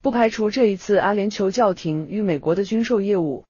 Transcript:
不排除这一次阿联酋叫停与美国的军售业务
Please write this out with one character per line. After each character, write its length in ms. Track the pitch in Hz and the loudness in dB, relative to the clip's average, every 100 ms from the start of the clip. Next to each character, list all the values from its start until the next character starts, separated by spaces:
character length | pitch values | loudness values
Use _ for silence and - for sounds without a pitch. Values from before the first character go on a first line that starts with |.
不 100 | 269 | 0
排 180 | 240 226 | 2 2
除 220 | 226 214 | 2 -2
这 160 | 262 226 | 2 2
一 100 | 190 | 0
次 180 | - 196 | 0 2
阿 140 | 185 | 2
联 200 | 208 202 | 0 -2
酋 200 | 202 190 | -2 -2
叫 220 | 190 214 | 2 0
停 340 | 180 165 156 147 | 0 -4 -4 -4
与 120 | 202 | -4
美 180 | 202 147 | -2 0
国 160 | 156 | 0
的 80 | 175 | -2
军 220 | 196 220 | 0 -2
售 160 | 226 226 | 0 0
业 160 | 196 196 | 0 0
务 280 | 156 123 | 0 -4